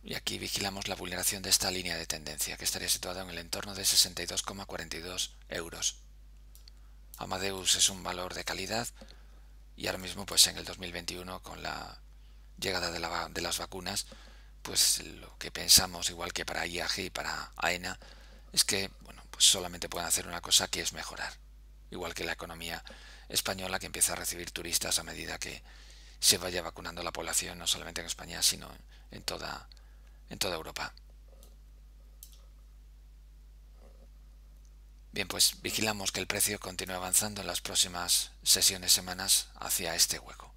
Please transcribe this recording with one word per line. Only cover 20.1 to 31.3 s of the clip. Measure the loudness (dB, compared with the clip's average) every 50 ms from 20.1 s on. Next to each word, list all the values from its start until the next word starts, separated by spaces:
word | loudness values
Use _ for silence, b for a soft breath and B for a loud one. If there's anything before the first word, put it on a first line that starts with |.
| 2 2 2
una | -2 -6 -8
cosa, | 0 6 6 6 6
que | 4 -2 -2
es | -2 -2 -4
mejorar. | -4 -8 -8 -6 -6 -8 -8 -8 -12 -18 -20 -20 -20 -20 -20 -20 -20 -16 -12
Igual | -10 -8 -6 -6 -4
que | -4 -4
la | -4 -4
economía | -6 -6 -10 -8 -8 -6 -6 -6 -6 -8 B B B B B B B B B
española, | 0 0 0 0 -2 -2 -2 -2 -2 -2
que | -4
empieza | -4 2 2 2 2 2
a |
recibir | -2 -4 -4 -4 -4 -8 -8
turistas | -8 -8 -6 0 0 0 0 2 0
a | -2 -2
medida | -4 -8 -8 -6 -6 -6
que | -6 -6 -8 -8 -10 B B B B B B B B B B B B
se | 6 6 6
vaya | 6 2 0 -2 -2
vacunando | -2 -4 -10 -8 -10 -8 -8 -4 -6
la | -6
población, | -4 -4 -4 0 0 0 0 0 -8 -4
no | 0
solamente | 0 0 0 -2 -8 -8 -8
en | -6
España, | -6 -8 -8 -8 -8 -4 2
sino | 2 2 2 2 -6 -14 -14 -16 -16 b b b b b
en | -14 -10 -8
toda, | -8 -6 -6 -6 -6 -8 -8 -10 -16 b b b b b b b b b b b -14
en | -6 -4
toda | -2 -2 -2
Europa. | -4 -6 -8 -6 -6 -6 -8 -8 -14 -20 -20 -20 -20 -20 -20